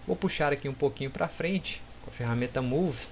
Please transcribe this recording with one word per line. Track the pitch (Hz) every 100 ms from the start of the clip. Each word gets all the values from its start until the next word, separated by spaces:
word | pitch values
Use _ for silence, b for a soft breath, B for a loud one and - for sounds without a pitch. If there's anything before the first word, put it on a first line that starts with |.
Vou | - 180
puxar | 185 - 147
aqui | 143 139
um |
pouquinho | 131 139 - 135
pra | - 170
frente | - 165 190 - - - -
com | -
a |
ferramenta | - 117 117 123 131
Move. | 127 139 175 110 -